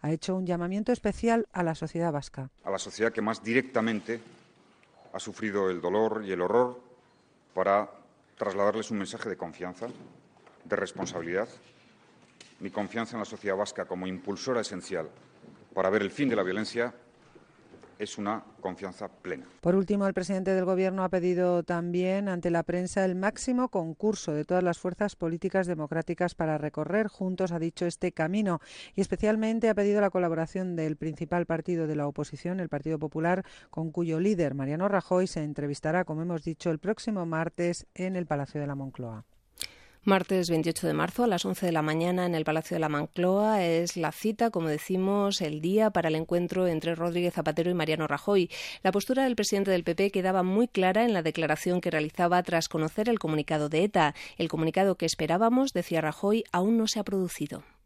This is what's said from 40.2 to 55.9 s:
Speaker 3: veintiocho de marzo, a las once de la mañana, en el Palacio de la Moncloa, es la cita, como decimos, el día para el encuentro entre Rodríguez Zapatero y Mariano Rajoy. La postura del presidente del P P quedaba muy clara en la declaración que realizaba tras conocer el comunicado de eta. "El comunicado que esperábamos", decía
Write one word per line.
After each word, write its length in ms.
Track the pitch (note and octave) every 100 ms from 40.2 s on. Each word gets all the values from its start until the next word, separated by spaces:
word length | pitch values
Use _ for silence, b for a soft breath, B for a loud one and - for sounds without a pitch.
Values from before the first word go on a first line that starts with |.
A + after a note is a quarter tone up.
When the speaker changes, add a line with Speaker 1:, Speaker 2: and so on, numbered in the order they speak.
| F#3 F#3+ F3
Speaker 3:
veintiocho 380 | E3 E3 D#3+ E3
de 80 |
marzo, 300 | D#3 E3 -
a 20 | A#3+
las 180 | F3
once 220 | G3 F#3 F#3
de 60 |
la 100 | E3
mañana, 420 | D3+ D#3 E3+ F3+
en 100 | F3+
el 80 | E3+
Palacio 320 | D#3 D#3+ -
de 60 | F3
la 80 | D#3
Moncloa, 760 | D3 D3+ - F3+ F#3+ G#3+ G#3+
es 360 | F3 E3 E3+ -
la 140 | D#3
cita, 360 | - G#3+ G#3+ A#3
como 220 | G3 E3
decimos, 720 | D3+ - F#3 F#3+ G3+ G3+ G3
el 180 | D#3+ D3+
día 300 | D#3+ G#3 A3
para 180 | G3+ D#3+
el 60 |
encuentro 520 | D#3 D#3+ F3 F3 F#3 F#3
entre 280 | D#3+ D#3+
Rodríguez 400 | E3 E3+ E3+ F3
Zapatero 360 | E3+ D3+ D3+ E3+
y 40 |
Mariano 320 | F3+ D#3 D#3 D3+
Rajoy. 440 | D3 - G3+ F3 B B B
La 100 | F#3+
postura 320 | G3 - B3+
del 120 | C4+ A#3
presidente 340 | G#3 G3 G3
del 140 | F3+
P 100 | F3
P 160 | E3 G3+
quedaba 320 | G3 F#3 F#3
muy 260 | F#3 G3 A#3+
clara 360 | - F#3 F#3+
en 80 | A#3+
la 80 | G3+
declaración 600 | D#3+ D#3 D#3 D3+ - F3+
que 80 | F3
realizaba 520 | D#3+ D3+ - F3 F3+
tras 280 | F3 E3+ D#3+
conocer 400 | E3 D#3 - G#3+
el 80 | A3+
comunicado 500 | D#3+ D#3 D3 D#3 D3
de 160 | D#3
eta. 300 | G3+ G3 D3+ - B B
"El 100 | E3
comunicado 460 | D#3+ D#3+ F3 G3
que 100 | F3+
esperábamos", 720 | E3 - D#3 E3+ A3+ B3 C4+
decía 260 | F3+ E3+